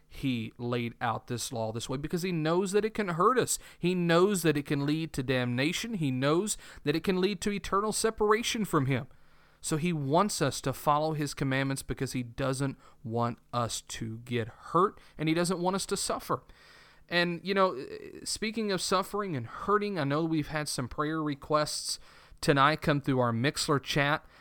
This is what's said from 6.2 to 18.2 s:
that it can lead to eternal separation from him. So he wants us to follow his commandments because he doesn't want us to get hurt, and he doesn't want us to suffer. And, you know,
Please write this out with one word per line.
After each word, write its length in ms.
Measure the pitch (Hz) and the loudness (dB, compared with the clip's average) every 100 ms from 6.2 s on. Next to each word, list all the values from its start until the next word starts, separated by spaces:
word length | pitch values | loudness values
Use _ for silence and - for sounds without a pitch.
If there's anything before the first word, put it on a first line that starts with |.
| 143 170 208 - - - | 2 2 0 -4 -10 -6
that 140 | 143 160 | -2 0
it 80 | |
can 160 | 196 185 | 0 2
lead 200 | 190 202 | 2 0
to 100 | 208 | -2
eternal 400 | 202 - 196 214 | -4 0 0 0
separation 720 | - 226 220 214 220 - 226 | 0 0 2 4 4 2 -2
from 220 | 190 160 135 | 0 2 2
him. 200 | 127 143 - - - _ _ | 0 -2 -14 -20 -20 _ _
So 160 | - 156 | -4 -2
he 160 | 175 | 0
wants 480 | 156 135 165 208 - | 0 2 4 4 2
us 200 | 143 - | 0 0
to 100 | 139 | -4
follow 400 | 120 156 147 156 | -2 2 2 2
his 220 | 151 143 | -2 -4
commandments 480 | - 139 131 135 135 | -2 0 0 0 -2
because 300 | - 123 131 | -6 -4 -4
he 100 | 127 | -4
doesn't 540 | 117 117 135 131 139 131 - - | -6 -4 -2 0 -2 -4 -14 -14
want 340 | 113 117 117 117 _ | -6 -2 -2 -4 _
us 300 | 120 113 - | -4 -4 -4
to 380 | - - 113 113 | -10 -8 -8 -8
get 240 | 120 120 110 | -4 -4 -4
hurt, 500 | - - 165 208 - - - | -8 0 2 2 0 -16 -4
and 100 | 156 | 0
he 60 | |
doesn't 260 | 160 175 175 | 2 0 0
want 160 | 180 190 | -2 -2
us 100 | - | -2
to 100 | 196 | -4
suffer. 460 | - - - 135 - - - - - - - | -2 -4 -4 -4 -6 -20 -20 -20 -20 -20 -4
And, 320 | 175 175 170 | 0 0 -2
you 100 | 180 | 0
know, 220 | 196 185 127 - - - - | 2 2 2 -8 -12 -14 -12